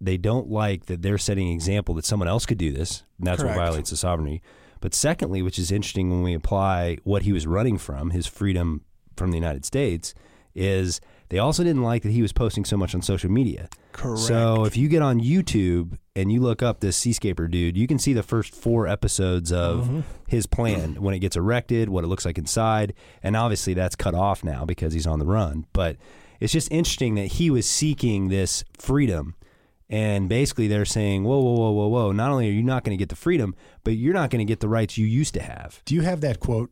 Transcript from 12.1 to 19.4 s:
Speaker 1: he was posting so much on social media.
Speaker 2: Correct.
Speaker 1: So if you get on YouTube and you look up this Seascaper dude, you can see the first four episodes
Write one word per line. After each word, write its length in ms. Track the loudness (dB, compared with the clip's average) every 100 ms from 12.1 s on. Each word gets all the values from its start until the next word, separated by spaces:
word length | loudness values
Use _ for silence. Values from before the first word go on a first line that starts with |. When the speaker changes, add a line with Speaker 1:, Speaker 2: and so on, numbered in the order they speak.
Speaker 1:
he 100 | 2
was 100 | 2
posting 320 | 2 0 0
so 120 | -2 0
much 160 | 0
on 80 | -2
social 280 | -2 -2 2
media. 380 | 2 0 -2 -12 -18 _
Speaker 2:
Correct. 280 | -8 -4 -2
Speaker 1:
So 420 | 0 2 4 4
if 120 | 2 2
you 100 | 2
get 140 | 4
on 180 | 4 2
YouTube 800 | 4 2 2 2 2 2 -2 -8 -8 -2
and 160 | 0
you 80 | 2
look 220 | 2 2
up 180 | 0 0
this 160 | -2 0
Seascaper 500 | 0 0 -2 -2 -2
dude, 300 | 0 0 2
you 100 | 0
can 120 | 2
see 160 | 2
the 80 | 0
first 320 | 0 -2 -2
four 320 | -4 0 2 2
episodes 640 | 0 0 0 2 0